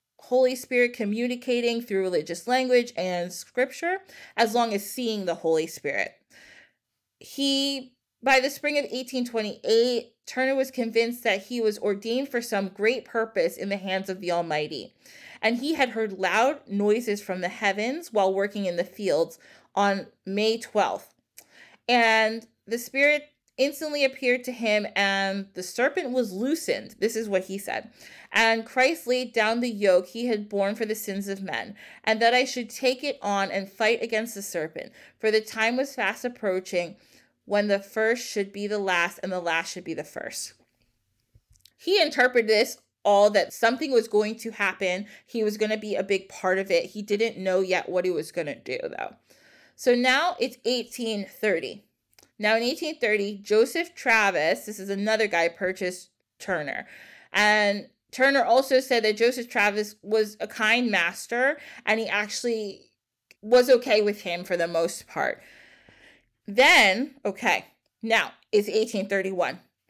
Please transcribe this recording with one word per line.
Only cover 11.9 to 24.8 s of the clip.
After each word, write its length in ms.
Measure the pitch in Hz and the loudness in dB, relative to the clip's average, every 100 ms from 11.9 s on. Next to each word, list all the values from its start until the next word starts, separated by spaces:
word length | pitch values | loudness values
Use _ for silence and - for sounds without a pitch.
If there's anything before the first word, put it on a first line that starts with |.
| 196 226 247 277 | -4 -4 -4 -4
for 120 | 240 | -6
some 280 | 233 202 196 | -4 -4 -4
great 360 | 196 214 247 | 0 0 0
purpose 520 | - 233 226 196 170 - | -2 -4 -2 0 0 -2
in 120 | 196 | -6
the 80 | 202 | -6
hands 320 | 190 190 196 | -4 -4 -4
of 120 | 185 | -6
the 100 | 175 | -2
Almighty. 640 | 170 170 151 151 143 - _ - - - - | -2 -2 -4 -4 -8 -12 _ -20 -20 -20 -4
And 140 | 220 240 | -2 0
he 160 | 285 | -2
had 160 | 302 262 | 0 0
heard 300 | 220 220 185 | 0 -4 -2
loud 400 | 185 202 254 294 - | 0 4 2 0 -4
noises 520 | 202 208 220 240 202 | 0 2 2 0 -4
from 200 | - 185 | -6 -6
the 80 | 180 | -6
heavens 640 | - 208 196 226 311 339 | -2 -2 0 -4 -6 -4
while 200 | 214 190 | 0 2
working 340 | 190 202 208 190 | 2 -2 -2 -4
in 100 | 170 | -4
the 80 | |
fields, 560 | - - 196 151 165 - - - _ | -6 -4 0 2 0 -4 -20 -20 _
on 320 | - 202 196 - _ - | 0 2 0 -6 _ -6
May 320 | 196 220 226 | 0 0 0
twelfth. 560 | - 208 147 208 - _ _ - - - - _ - | -2 0 0 -2 -10 _ _ -20 -20 -20 -20 _ 0
And 580 | 240 226 220 220 226 - _ - | 4 4 4 2 -2 -10 _ -8
the 120 | 240 | -8
Spirit 460 | 240 269 285 294 294 _ _ - | -4 2 4 2 -2 _ _ 0
instantly 460 | 277 277 311 294 | 0 0 -6 0
appeared 400 | 269 262 254 254 | 0 0 0 0
to 80 | 247 | -2
him, 340 | 240 226 208 | -4 0 0